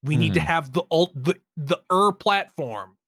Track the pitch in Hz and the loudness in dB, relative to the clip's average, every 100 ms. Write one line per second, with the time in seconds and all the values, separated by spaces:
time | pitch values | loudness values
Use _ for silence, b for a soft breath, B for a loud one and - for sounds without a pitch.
0 | 135 151 170 180 156 165 139 131 - 165 | 0 0 2 0 0 -2 -2 -6 0 0
1 | 180 139 131 196 _ - 139 170 _ 185 | 0 0 -4 -4 _ -12 -4 -4 _ 2
2 | 202 196 - 196 - - 135 107 92 95 | 2 2 0 0 -2 -8 -8 -8 -12 _